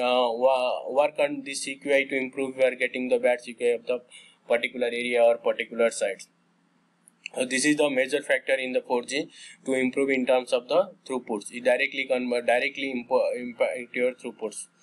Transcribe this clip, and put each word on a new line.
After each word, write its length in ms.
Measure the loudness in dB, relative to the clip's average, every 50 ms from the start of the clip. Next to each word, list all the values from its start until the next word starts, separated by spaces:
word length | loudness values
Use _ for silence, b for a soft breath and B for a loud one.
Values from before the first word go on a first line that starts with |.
| 0
uh, 280 | 2 4 4 2 2 2 2 4
wo-, 500 | 4 4 4 2 0 -2 -4 -4 -2 2
work 260 | 2 2 2 2 0
on 240 | -2 -2 -2 -6 -8
this 160 | -10 -10 -8 -8
C 120 | -8 -10
Q 180 | -8 -2 2 2
I 120 | 2 2
to 120 | 0 -2
improve 380 | -4 -4 -4 -4 -6 -6 -4 0
your 180 | 2 2 2 2
getting 340 | 0 -4 -4 -2 -4 -2 0
the 100 | 0 2
bad 220 | 2 2 0 0
C 120 | -4 -14 -8
Q 140 | -2 0
I 40 | 0 0
of 100 | 0 -2
the 140 | -4 -4 -4 -4 B B B B B B B _
particular 400 | -2 0 0 0 -4 -4 -4 -4
area 340 | -2 -2 -2 -2 0 4 6 6
or 140 | 6 4
particular 540 | 4 0 -2 -2 -2 -4 -6 0 2 2 2
sites। 360 | 2 0 -4 -4 -4 -6 -12 _ _ _ _ _ _ _ _ _ _ _ _ _ _ _ _ _ _ _ -20 -12 -6
Uh, 100 | -6 -4
this 200 | -2 -2 0 2
is 120 | 2 4
the 120 | 4 2 2
major 320 | 2 0 0 0 -2 -4
factor 340 | 0 0 -2 -2 0 0 -2
in 180 | 0 0 -2 -2
the 80 | -4
four 220 | -2 0 -2 -2 -2
G 260 | -2 -6 -6 -6 -6 B B B B B B -4
to 80 | -2 0
improve 360 | 2 0 0 2 0 0 2
in 160 | 2 0 2
terms 280 | 2 2 2 2 0 -2
of 140 | -2 -2
the 140 | 0 0 0 0 0 -4 _ _
throughputs। 460 | -8 -8 -8 -4 -4 -6 -6 -6 -8
It 120 | -10 -2 2
directly 400 | 2 2 2 2 -2 -2 -6 -2
convert, 420 | -2 -2 -2 0 -2 -2 -2 2
directly 460 | 2 2 2 2 -2 -4 -4 -6 -6 -6
impo-, 400 | -6 -4 0 0 0 2 0 -2
impact 600 | -4 -8 -8 -4 -2 -2 -2 -2 -6 -8 -8 -4
your 180 | -2 -2 -2 -2
throughputs। 540 | _ -12 -12 -10 -8 -8 -8 -8 -10 -16 _ _ b